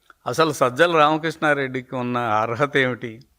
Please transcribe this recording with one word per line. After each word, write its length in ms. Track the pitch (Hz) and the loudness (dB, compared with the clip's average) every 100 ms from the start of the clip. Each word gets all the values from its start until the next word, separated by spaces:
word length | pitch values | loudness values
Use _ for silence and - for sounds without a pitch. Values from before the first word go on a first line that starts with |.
| _ _ - | _ _ -4
అసలు 240 | 127 160 | 0 0
సజ్జల 460 | 135 127 127 170 165 | 2 0 2 2 4
రామకృష్ణారెడ్డికి 1000 | 147 156 160 156 156 143 135 131 127 131 | 4 2 -4 -2 0 0 -2 -6 -8 -6
ఉన్న 220 | 123 120 | -4 -4
అర్హత 600 | 120 107 113 117 143 139 | 0 0 0 -2 0 0
ఏమిటి? 440 | 127 117 120 113 - | 0 -2 -10 -14 -20